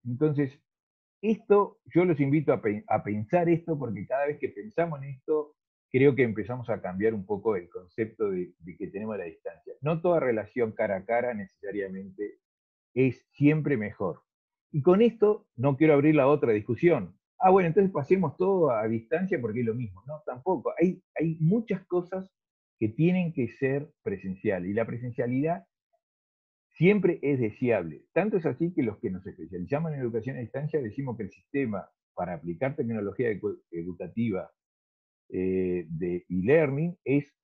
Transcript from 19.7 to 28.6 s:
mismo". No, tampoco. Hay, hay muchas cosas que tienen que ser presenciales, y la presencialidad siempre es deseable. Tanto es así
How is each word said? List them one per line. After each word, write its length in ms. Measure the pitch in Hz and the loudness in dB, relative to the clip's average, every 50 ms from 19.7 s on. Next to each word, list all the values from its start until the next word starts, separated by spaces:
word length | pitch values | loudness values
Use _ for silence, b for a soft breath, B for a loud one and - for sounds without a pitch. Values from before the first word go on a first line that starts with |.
| 110 | -2
mismo". 300 | 123 123 104 90 - _ | -4 -6 -8 -10 -16 _
No, 160 | 139 151 151 _ | -14 -14 -12 _
tampoco. 480 | - 127 127 - 185 180 135 110 117 - 151 | -10 -12 -6 -2 -2 -2 -2 -2 -6 0 2
Hay, 220 | 165 185 175 - _ _ _ | 0 0 0 -4 _ _ _
hay 220 | 123 156 165 160 165 | -4 -2 -2 -2 0
muchas 460 | 156 165 202 240 226 - 202 190 - | 2 2 2 2 0 -2 -6 -6 -4
cosas 440 | _ 175 180 175 - 190 190 190 - _ _ _ _ _ _ _ _ _ _ | _ -4 -4 -2 -4 -8 -10 -10 -12 _ _ _ _ _ _ _ _ _ _
que 100 | 113 107 | -4 -4
tienen 440 | 107 - 160 175 180 185 180 165 160 | 0 2 2 2 4 2 0 -2 -2
que 140 | - 120 | -4 -4
ser 440 | 113 - - 135 131 135 143 147 156 _ _ _ | -4 -4 -2 -2 0 0 -2 -4 -8 _ _ _
presenciales, 680 | 107 98 95 - 95 92 - - 107 98 90 87 92 | -8 -8 -6 -6 -10 -10 -4 -2 -2 -2 -2 -4 -4
y 40 | 101 | -2
la 120 | 113 113 | -2 -2
presencialidad 800 | 117 120 117 120 123 113 - 123 120 127 131 147 160 170 190 - _ _ _ _ _ _ _ _ _ _ _ _ _ _ _ _ _ _ _ _ _ _ | -4 -6 -8 -8 -8 -6 -4 -4 -2 0 0 0 -2 -2 -4 -8 _ _ _ _ _ _ _ _ _ _ _ _ _ _ _ _ _ _ _ _ _ _
siempre 440 | - 254 185 208 208 180 175 170 151 | 4 4 4 4 6 2 0 0 0
es 180 | - 139 147 127 | -2 -2 0 0
deseable. 640 | 120 104 - _ 131 120 113 101 85 82 73 - _ _ _ | 0 -4 -4 _ 0 0 0 0 -2 -6 -12 -14 _ _ _
Tanto 240 | 165 185 220 214 | -2 0 0 -2
es 80 | 185 160 | -2 -2
así 280 | 147 123 - | -2 -2 -2